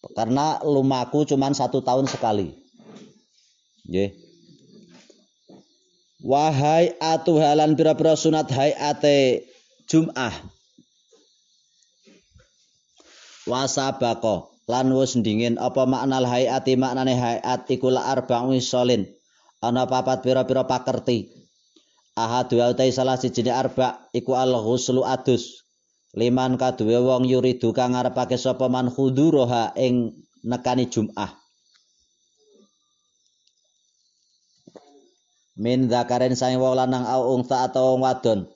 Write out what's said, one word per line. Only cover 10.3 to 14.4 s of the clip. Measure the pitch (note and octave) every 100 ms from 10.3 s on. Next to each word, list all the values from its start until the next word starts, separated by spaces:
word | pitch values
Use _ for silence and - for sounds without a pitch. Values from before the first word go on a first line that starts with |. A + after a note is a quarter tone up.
| - - _ _ _ _ _ _ _ _ _ _ _ _ _ _ _ _ _ _ _ _ _ _ _ _ _ _ - - - -
Wasabako | B2 C3+ - C3+ - A#2+ A2+ A2+ G2+